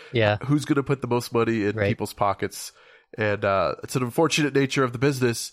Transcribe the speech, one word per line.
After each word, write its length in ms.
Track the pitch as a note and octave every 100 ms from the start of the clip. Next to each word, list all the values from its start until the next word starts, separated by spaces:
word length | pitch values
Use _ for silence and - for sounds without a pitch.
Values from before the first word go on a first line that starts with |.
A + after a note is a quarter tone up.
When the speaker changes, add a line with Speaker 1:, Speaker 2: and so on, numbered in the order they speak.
| -
Speaker 1:
Yeah. 240 | B2+ G#2+ G#2
Speaker 2:
Who's 220 | B2+ D3 C#3+
gonna 160 | C#3
put 180 | C3+ C#3+
the 80 | A#2+
most 240 | A#2+ -
money 320 | A#2 A#2 A2+
in 100 | G2+
Speaker 1:
Right. 140 | G#2+ G2+
Speaker 2:
people's 240 | A2+ G#2
pockets? 600 | - G2+ F#2+ G2 - - - - - _ -
And, 260 | G#2+ G#2
uh, 300 | G#2 G2 E2 -
it's 140 | - C#3
an 60 |
unfortunate 520 | B2 C3+ D#3+ - D3
nature 300 | C#3 C3+ C#3+
of 80 | B2+
the 60 | A#2+
business, 520 | C3+ C3 B2 A2+ -